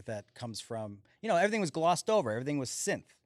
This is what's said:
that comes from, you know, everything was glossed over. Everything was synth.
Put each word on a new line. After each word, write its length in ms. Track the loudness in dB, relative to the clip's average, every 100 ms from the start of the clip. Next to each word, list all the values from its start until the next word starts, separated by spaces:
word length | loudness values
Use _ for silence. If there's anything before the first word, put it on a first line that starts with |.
| -8
that 260 | -8 -8
comes 260 | -12 -10 -10
from, 380 | -8 -8 -8 -12 _ _
you 80 | 0
know, 60 | 4
everything 240 | 4 2
was 120 | 0
glossed 360 | 2 2 2 4
over. 220 | 2 2
Everything 280 | 0 -2 -2
was 100 | -2
synth. 320 | -4 -2 -4 -4 _